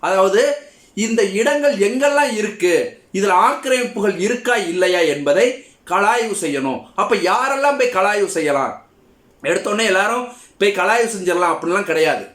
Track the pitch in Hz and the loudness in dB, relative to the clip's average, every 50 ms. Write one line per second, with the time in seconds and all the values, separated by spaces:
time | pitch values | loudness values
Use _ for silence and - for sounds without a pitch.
0 | - 165 185 190 190 190 185 214 269 285 285 285 - - _ _ _ _ _ - | -2 0 2 2 2 4 4 2 2 2 0 -4 -8 -20 _ _ _ _ _ -4
1 | 214 220 226 226 208 196 190 202 226 285 285 294 285 285 240 196 196 202 240 262 | -4 -2 0 0 0 0 0 0 0 2 0 2 2 0 2 2 0 0 0 2
2 | 277 285 285 285 285 262 226 214 214 208 - - 170 180 175 151 123 - - - | 0 2 2 2 0 0 -2 -4 -4 -6 -4 -2 0 2 2 2 0 -2 -8 -16
3 | _ _ - 185 196 196 185 180 208 247 285 - - 262 262 254 240 - - 220 | _ _ -4 -2 0 2 4 4 4 2 0 -2 -2 -2 -2 0 -2 -4 -4 -2
4 | 202 208 185 165 180 220 247 233 - 247 240 226 190 170 170 180 180 180 180 180 | -2 -2 -2 -2 -2 -2 -2 -2 -2 -2 -2 0 -2 -2 -2 0 0 2 2 2
5 | 170 156 143 147 143 143 143 180 233 254 254 - - - _ _ _ - 175 190 | 2 0 0 -2 0 0 2 4 2 2 0 -4 -12 -20 _ _ _ -4 -2 0
6 | 202 208 233 247 233 226 196 - 170 156 143 139 131 135 127 110 - - _ - | 2 2 2 0 0 -2 -4 -4 -4 -4 -4 -2 -2 -4 -4 -6 -10 -12 _ -4
7 | 202 - 233 196 170 175 196 233 262 277 277 269 277 285 285 254 254 240 - 190 | 0 0 0 0 2 0 0 0 0 0 -2 0 0 0 2 2 0 0 2 0
8 | 190 202 208 208 202 185 - 170 156 147 143 139 135 113 - - - _ _ _ | 0 2 2 0 -2 -2 -2 -2 0 0 0 0 -2 -2 -6 -10 -18 _ _ _
9 | _ _ _ _ _ _ _ _ - 139 175 196 190 214 208 214 226 214 185 185 | _ _ _ _ _ _ _ _ -4 -2 -2 -2 -2 -2 -2 0 0 2 2 2
10 | 202 214 233 254 247 - - - - - _ _ 196 208 196 185 180 196 220 240 | 2 0 0 -4 -4 -8 -12 -20 -20 -20 _ _ 0 0 0 0 0 2 2 2
11 | 233 220 226 196 185 175 175 175 180 170 160 - 160 165 175 202 202 170 160 160 | 2 0 -2 -4 -2 -2 0 2 2 0 0 -2 -2 -2 -2 -2 0 0 0 0
12 | 160 156 139 123 - - - | 2 2 0 -2 -6 -12 -18